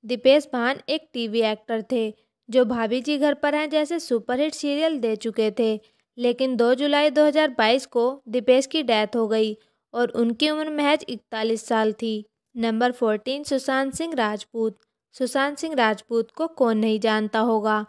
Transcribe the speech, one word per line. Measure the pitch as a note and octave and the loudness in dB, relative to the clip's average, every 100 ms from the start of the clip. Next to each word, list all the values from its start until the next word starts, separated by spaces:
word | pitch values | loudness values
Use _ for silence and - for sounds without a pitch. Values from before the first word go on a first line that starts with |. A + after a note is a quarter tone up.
दीपेश | A3 A#3+ C4 D4 D4 | -6 0 4 4 2
भान | B3 A#3 C#4 - | -2 -2 -2 -4
एक | D#4 _ | -6 _
टीवी | B3 A3+ A3+ | -8 -4 0
एक्टर | A3 G#3+ - A3+ G#3 | 0 -2 -4 -6 -2
थे | B3+ A3 G#3+ _ _ - | -4 -4 -8 _ _ 0
जो | A#3+ A#3+ | 2 2
भाभी | A#3+ A3+ B3 | 0 -2 -2
जी | B3 D4 | -2 0
घर | D4 C#4+ | 2 2
पर | D4 D4+ | 0 0
हैं | D4+ | 0
जैसे | D4+ D4+ E4+ | -2 0 -4
सुपरहिट | - A#3 A3+ B3+ D4+ | -2 -4 -2 -2 -2
सीरियल | - D4 C#4+ D#4+ D4+ | -2 -4 0 0 0
दे | A3+ A3 | -4 -4
चुके | A3+ A3 G#3+ | -4 -2 -2
थे, | G#3+ A3+ G#3+ _ _ _ - | 0 -2 -2 _ _ _ -4
लेकिन | A#3+ A#3+ C4 B3 | -2 0 -2 2
दो | A#3 B3+ | 2 2
जुलाई | C#4+ D4 D4+ | 2 2 2
दो | C#4 D4+ | 4 4
हज़ार | D4 D#4 | 4 0
बाईस | B3 A3 C4 C4 | 2 2 2 0
को | A#3+ A#3+ C#4 - | -2 0 -2 -4
दीपेश | A#3+ A3+ B3+ C4+ | -2 4 4 4
की | E4 | -2
डेथ | B3 A3 G#3+ A#3 | 0 0 2 -2
हो | A3 | 0
गई | A3 A3 G#3+ _ _ _ | 0 0 -2 _ _ _
और | A#3 A#3+ | -4 -2
उनकी | - A#3 A#3 D4+ | 0 -2 2 0
उम्र | D4+ D#4 | 0 -4
महज | D4+ C#4+ D4+ - | 0 2 0 -2
इकतालीस | A#3+ _ A3 A3 A3+ - | -14 _ -4 -2 -2 0
साल | A3+ A3 | 0 0
थी। | G#3+ A3+ G#3+ G#3+ _ _ A#3+ | -2 -6 -6 -8 _ _ -4
नंबर | A3+ A3 B3 | -2 0 0
फ़ोर्टीन, | B3 A3+ G#3+ A#3 C#4 | 0 0 0 -4 -8
सुशांत | D4 C4+ C4 C4 C4+ | -2 -2 0 -2 -2
सिंह | - E4 D4 | -4 -6 -2
राजपूत। | G#3+ G#3 - A#3 A3 - _ _ _ - | -2 -4 -8 -4 -4 -6 _ _ _ -6
सुशांत | B3+ C#4 C#4 C#4+ | -4 -2 -2 -4
सिंह | E4 D4 | -6 0
राजपूत | A3+ G#3+ - A#3 A3+ | 2 0 -2 -4 -4
को | - D#4+ | -4 -6
कौन | E4 A#3+ A3 | 0 2 2
नहीं | A3 A3 | 0 0
जानता | A3 G#3+ G#3+ A3 | 0 0 0 0
होगा | A#3 A3 G#3+ G#3+ | 2 0 0 -2